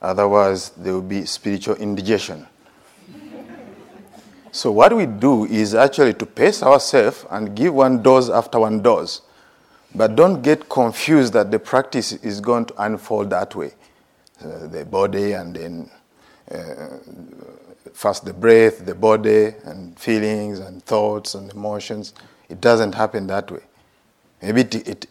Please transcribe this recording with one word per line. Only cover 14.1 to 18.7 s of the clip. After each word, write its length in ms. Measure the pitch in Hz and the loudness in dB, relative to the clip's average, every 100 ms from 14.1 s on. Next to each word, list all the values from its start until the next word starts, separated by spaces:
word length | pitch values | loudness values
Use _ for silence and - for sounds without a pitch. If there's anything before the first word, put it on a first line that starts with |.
| _ _ _ | _ _ _
Uh, 220 | 78 82 80 | -18 -16 -14
the 180 | 80 | -14
body 500 | 73 95 98 98 101 | -6 -2 -2 -2 -4
and 200 | 95 87 | -6 -10
then, 360 | 85 82 85 80 _ _ _ _ _ - | -12 -12 -14 -16 _ _ _ _ _ -18
uh, 480 | 82 82 - 76 - - - - - - - _ - - | -16 -14 -16 -16 -18 -20 -20 -20 -20 -20 -20 _ -20 -20
first 320 | - 104 95 | -8 -4 -4
the 80 | 98 | -8
breath, 520 | 90 113 113 110 | 0 6 8 6